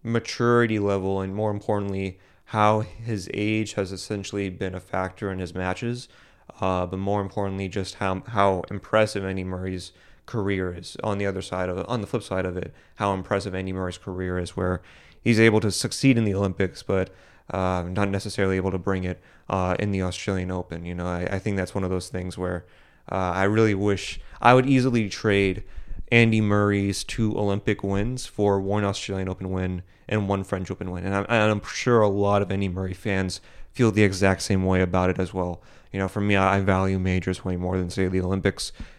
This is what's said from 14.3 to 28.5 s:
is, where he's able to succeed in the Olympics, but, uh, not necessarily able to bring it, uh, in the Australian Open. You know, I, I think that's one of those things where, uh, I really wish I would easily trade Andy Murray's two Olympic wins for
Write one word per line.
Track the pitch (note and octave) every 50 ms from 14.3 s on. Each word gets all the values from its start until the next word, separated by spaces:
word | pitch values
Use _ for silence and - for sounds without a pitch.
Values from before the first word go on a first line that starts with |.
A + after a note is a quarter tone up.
| F2+
is, | F2+ F2+ E2+ -
where | - F#2 F#2 F2+ F2 - - - - - - - - -
he's | - A#2 G#2+
able | A2+ A2+ G#2+ A2
to | G2+ G#2+
succeed | F#2+ - - A2 - - - C#3 C3 A#2
in | A2+
the | G#2+ G2
Olympics, | F#2+ G2+ G2 F#2 - G2 F#2 - - -
but, | - G2 F#2+ F#2 - - - - - - - _ -
uh, | - F#2+ F#2 F#2 F#2 F2+ F2 F2
not | F#2 G2 G2+ G2+
necessarily | G2 G2 - G#2 - - G2 F#2+ F#2+
able | F#2+ F#2 F#2+ F2+
to | F#2
bring | F2 - G2 F#2+ F2+
it, | F2+ F2+ - - - - - _ -
uh, | - F#2+ F#2 F2+ F2+ -
in | - G#2 G2
the | F#2+ F#2
Australian | F#2 F2 - - - G2 F#2 F2+ F2+
Open. | F#2 F2+ F2+ - E2+ E2+ E2+
You | F2 F2
know, | F2 F2
I, | F2+ F2+ F2 F2+ -
I | - G2
think | - A2 G2+
that's | G2 F#2 - -
one | G2+ F#2+
of | F#2
those | F#2 F#2 F2 -
things | - F#2 F2+ F2+ F2+
where, | - F2+ F2+ F2+ F2 - - - - - _ _ _ _ -
uh, | -
I | F#2+ F#2 F2+ F2 F#2 F#2+
really | G2 G#2+ A2 A2+ A2 G#2
wish | F#2+ G2+ G#2 G2+ F#2+ - - - - - - - - -
I | B2 B2
would | B2+ C3
easily | C3+ C#3 C3 B2+ C3 A#2+ A#2+ A2 G2
trade | - - - A2 G2+ G2+ G2 F#2+ F#2 F#2 - - - - - - - - - - -
Andy | A#2 A#2 A2+ A2+ A2 G#2+
Murray's | G#2 G2+ G#2 G#2 G2+ G2+ G2+ G2 G2 G2 - -
two | - - - A2+ A2 G#2
Olympic | F#2+ G#2 G2+ G2 G2 - - G#2 G2 -
wins | G2 G2 G2 G#2 A#2+ B2+ B2+ -
for | - - - G#2 G2+